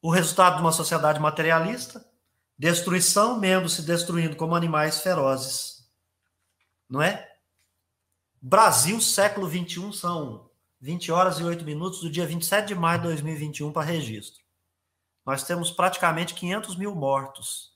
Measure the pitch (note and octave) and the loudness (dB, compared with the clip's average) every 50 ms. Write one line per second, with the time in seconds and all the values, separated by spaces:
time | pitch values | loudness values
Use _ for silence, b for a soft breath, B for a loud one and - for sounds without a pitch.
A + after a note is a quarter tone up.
0 | - E3 E3 F3+ E3+ E3 - - F#3 F3+ F3+ D#3+ E3 E3 D#3+ - D#3+ - E3+ D#3 | 0 2 2 2 2 2 6 6 6 6 6 4 2 2 2 2 0 0 0 2
1 | D3 D3+ D3+ D3+ D3+ D3+ D3+ E3 D#3+ E3 E3 E3 F3+ F#3+ A#3+ B3 - - - A3+ | 4 2 2 4 0 0 0 2 2 4 4 4 2 0 -4 -6 -8 -12 -14 -20
2 | - _ _ _ _ _ _ _ _ _ _ - C#3 E3 E3+ E3+ - F#3+ F3+ F#3 | -20 _ _ _ _ _ _ _ _ _ _ -2 0 0 2 2 0 0 0 2
3 | E3+ - - G3+ G#3 A#3 B3+ A3+ G3 F#3 F#3 F#3 F3 E3 - - D#3+ D3+ F3 E3+ | 2 2 4 4 4 4 2 0 2 4 4 2 2 0 -4 -4 -2 -2 0 0
4 | E3+ - F3 E3+ E3 D#3+ D3 - D#3+ D#3 E3+ F3 E3+ E3+ D#3+ D3+ D3+ D#3 D3+ D3 | 0 -2 0 0 0 -2 -2 -4 -4 0 0 0 0 0 0 0 0 0 -2 -2
5 | - F#3 F3+ E3 C#3 C3+ C3+ C3 B2 C3 - - - - - - _ _ _ _ | -2 0 0 2 2 0 0 0 -4 -6 -6 -6 -8 -10 -12 -18 _ _ _ _
6 | _ _ _ _ _ _ _ _ _ _ _ _ _ _ _ _ _ _ B2+ C#3 | _ _ _ _ _ _ _ _ _ _ _ _ _ _ _ _ _ _ -2 0
7 | D3+ F3+ G#3 - - - - _ _ _ _ _ _ _ _ _ _ _ _ _ | 2 2 0 -2 -10 -18 -20 _ _ _ _ _ _ _ _ _ _ _ _ _
8 | _ _ _ _ _ _ _ _ - B2+ F#3+ G#3 A3 G3+ - A#2 B2 E3 G#3+ A3+ | _ _ _ _ _ _ _ _ 0 2 6 8 8 8 6 4 2 2 0 0
9 | G#3+ - - - G3 G#3 G3+ G3+ F#3+ E3 D3+ F3+ F3 E3+ - F3 F#3 G#3 G3+ - | 0 0 2 4 2 2 2 0 -4 -2 -2 -4 -6 -6 -8 -10 -10 -10 -12 -6
10 | - F3 F3 E3 D3 B2+ A2 G#2 - _ _ _ _ _ _ _ B2+ C3 E3+ F3 | -6 -4 -4 -4 -6 -8 -10 -14 -18 _ _ _ _ _ _ _ -10 -8 -8 -6
11 | - - E3 F3 F#3 F#3 D#3+ D3+ E3+ E3+ E3+ E3+ E3 D3+ D3 D3+ E3+ F#3+ F#3 - | -4 -2 2 2 2 2 2 -2 -4 -4 -4 -4 -6 -8 -6 -6 -6 -6 -6 -6
12 | E3+ E3+ D3 E3 F3 D3 E3 E3+ E3 - G3 G#3 G#3+ G3+ G3+ F3 E3+ E3 E3+ F3 | -8 -6 -4 -4 -4 -2 -4 -4 -2 0 0 0 0 0 -4 0 2 2 2 2
13 | - E3+ D#3+ D3 C#3+ D#3 D#3+ D3 D3+ D3+ D3 - D3 D3+ D3 - D3+ D3+ E3+ D#3+ | 0 -2 -4 -2 -4 -6 -6 -6 -6 -8 -6 -6 -6 -4 -2 -2 -2 -2 -2 -4
14 | C#3+ A2 A2 G#2+ G#2 - _ - _ _ _ _ _ _ _ _ _ _ _ _ | -4 -6 -10 -10 -12 -16 _ -20 _ _ _ _ _ _ _ _ _ _ _ _
15 | _ _ _ _ _ C3+ C3 C#3 - - F3 F3 E3+ E3 - - F3+ F#3 F#3 - | _ _ _ _ _ -6 -4 -4 -2 -4 -4 -2 -2 -4 -2 0 0 0 2 2
16 | - E3+ D#3+ D#3+ F3 E3+ - - F3 F3 F#3+ G#3+ G#3+ - F3+ F3 G3 G#3 G3+ E3 | 0 0 0 0 -4 -6 -6 -8 -6 -4 -4 -6 -6 -8 -8 -6 -6 -6 -6 -2
17 | C#3 C3+ C3+ C#3 C3+ C3 - - - - - - - - _ | 0 0 0 0 -2 -6 -14 -14 -12 -10 -10 -10 -12 -18 _